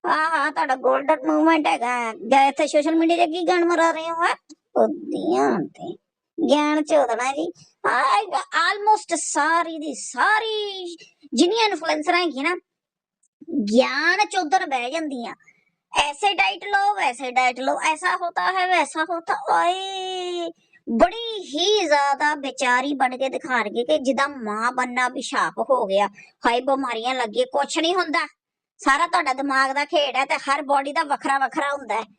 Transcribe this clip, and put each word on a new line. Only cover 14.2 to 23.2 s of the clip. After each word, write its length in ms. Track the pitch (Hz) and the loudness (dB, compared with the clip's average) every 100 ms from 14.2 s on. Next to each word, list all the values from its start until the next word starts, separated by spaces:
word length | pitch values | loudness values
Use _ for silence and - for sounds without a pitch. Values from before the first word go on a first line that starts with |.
| 415 | 0
ਚੋਦਨ 400 | 392 311 370 359 | 0 0 0 0
ਬਹਿ 260 | 262 240 | -4 -2
ਜਾਂਦੀਆਂ। 440 | 311 311 269 233 - _ _ _ _ _ - | -4 -6 -6 -10 -12 _ _ _ _ _ -2
"ਐਸੇ 300 | 294 285 403 | -2 0 0
ਡਾਈਟ 320 | 359 381 311 392 | 2 0 0 -2
ਲਓ, 280 | 403 403 | 2 2
ਵੈਸੇ 380 | 403 330 247 262 | 0 -2 -2 -4
ਡਾਈਟ 280 | 247 254 247 | 0 0 0
ਲਓ, 200 | 269 294 | -2 0
ਐਸਾ 360 | 311 311 359 359 | 0 0 -2 -2
ਹੋਤਾ 360 | 349 359 359 | -4 -2 -2
ਹੈ, 160 | 370 359 | 0 2
ਵੈਸਾ 360 | 359 285 320 | 2 0 -2
ਹੋਤਾ।" 300 | 320 339 330 | -4 -4 -4
ਓਏ, 1160 | - - 330 339 370 381 381 370 370 359 349 339 - _ _ - | -6 0 2 2 0 -4 -6 -6 -6 -6 -6 -8 -10 _ _ -4
ਬੜੀ 500 | 226 349 453 466 427 | 2 2 0 -8 -8
ਹੀ 460 | 269 285 359 427 339 | -8 -2 0 2 2
ਜ਼ਿਆਦਾ 500 | 294 285 269 302 302 | 2 2 0 0 -2
ਬੇਚਾਰੀ 580 | 269 - 254 247 277 | -6 -4 0 0 0
ਬਣ 240 | 277 254 | 0 -2
ਕੇ 120 | 254 | -2